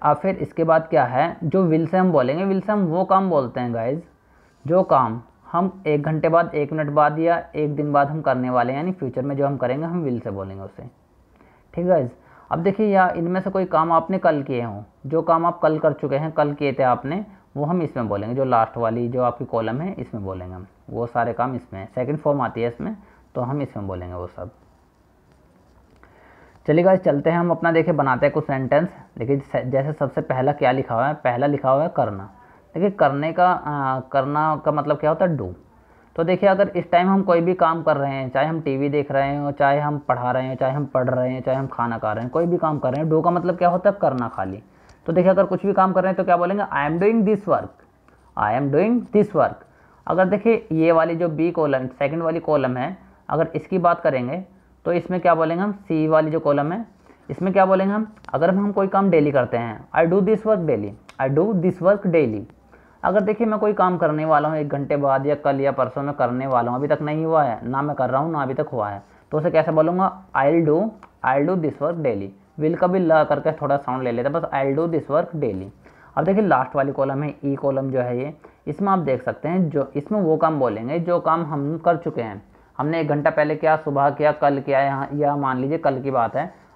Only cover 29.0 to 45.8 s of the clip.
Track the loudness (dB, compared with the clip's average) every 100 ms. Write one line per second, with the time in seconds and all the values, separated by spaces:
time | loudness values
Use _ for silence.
29 | -20 -8 -2 -2 0 -4 0 -2 -2 -2
30 | -2 -4 -4 0 0 2 2 2 0 0
31 | 0 0 -2 0 0 0 2 2 2 0
32 | -2 -2 -12 -18 -20 -20 _ -2 -2 2
33 | 2 2 -4 2 2 2 -2 -4 -2 -4
34 | -2 -2 0 0 0 0 -2 -2 -2 0
35 | 0 0 0 0 -6 -10 -20 _ _ _
36 | _ -4 0 2 2 4 2 0 2 4
37 | 4 2 4 2 2 2 2 2 0 0
38 | 0 -4 -4 0 0 -2 -2 -2 0 0
39 | 0 0 0 -2 -4 0 2 2 0 -4
40 | -2 -2 0 -2 -2 -2 -2 -2 -2 0
41 | 0 0 -2 -2 -2 -2 -4 -4 -4 -2
42 | -4 -4 -2 0 0 0 0 0 -2 -2
43 | 0 2 2 0 -2 0 2 2 0 2
44 | 0 0 -4 -6 -8 -8 -14 _ -20 -12
45 | -2 2 4 4 2 0 0 2